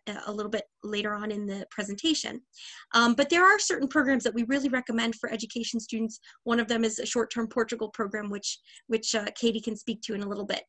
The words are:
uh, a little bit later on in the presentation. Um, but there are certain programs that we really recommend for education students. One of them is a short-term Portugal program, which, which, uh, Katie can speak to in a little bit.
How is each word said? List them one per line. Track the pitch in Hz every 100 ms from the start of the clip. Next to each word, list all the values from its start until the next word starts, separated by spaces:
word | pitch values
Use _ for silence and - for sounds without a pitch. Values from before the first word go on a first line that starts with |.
| -
uh, | 208 -
a |
little | 208 208
bit | 214 - _
later | 208 208 208 208
on | 214
in | 208 202
the | 196 -
presentation. | - 202 202 330 302 - - - - - - -
Um, | 233 240 233
but | 285
there | 339
are | 370 415
certain | - 311 262
programs | 302 269 262 240
that |
we | 220
really | 226 277 262
recommend | 254 247 226 226 220
for | -
education | 226 220 240 226 233
students. | - 220 226 - - -
One | - 233
of | 226
them | 226
is | 226 220
a | -
short-term | 247 220 233 226
Portugal | 240 226 233 214
program, | - 202 214 208
which, | 202 - - - - -
which, | 220 220 220
uh, | 208
Katie | - 233 220
can | 220 214
speak | - 220
to | -
in | 202
a | 202
little | 202 202
bit. | 196